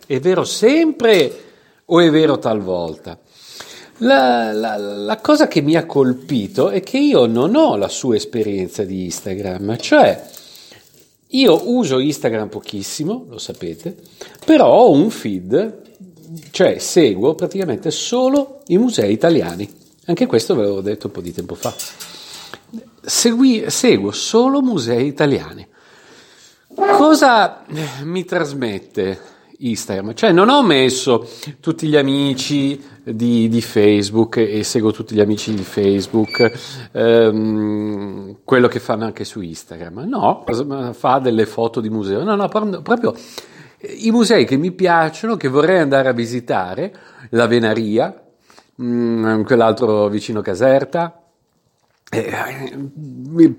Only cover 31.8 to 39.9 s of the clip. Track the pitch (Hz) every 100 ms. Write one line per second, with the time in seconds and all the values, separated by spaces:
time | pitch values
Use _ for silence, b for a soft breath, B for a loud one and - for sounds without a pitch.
31.8 | 156 147 139 139 139 131 - 147 139 139
32.8 | B B - 110 120 117 113 117 110 110
33.8 | 104 104 101 110 110 123 107 107 104 123
34.8 | 110 104 110 107 104 107 - 104 92 -
35.8 | 98 98 92 113 107 - 117 B B 131
36.8 | 117 120 117 117 110 107 110 107 107 107
37.8 | 107 104 101 95 98 104 - 131 123 120
38.8 | - 110 110 - 101 110 87 80 - 85
39.8 | 82